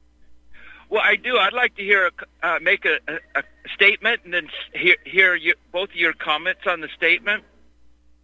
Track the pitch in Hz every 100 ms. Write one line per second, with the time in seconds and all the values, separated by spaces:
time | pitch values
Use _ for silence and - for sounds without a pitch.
0 | _ _ - - - - - - - 214
1 | 202 208 233 247 196 233 247 - 196 202
2 | 175 - - - 165 160 160 196 185 147
3 | - 156 - 139 - _ - - 202 -
4 | 214 233 175 175 156 - - - 175 170
5 | 139 170 190 175 160 170 _ 170 196 180
6 | 170 156 160 151 175 180 196 175 151 -
7 | 165 175 208 208 - _ - _ - -
8 | _ -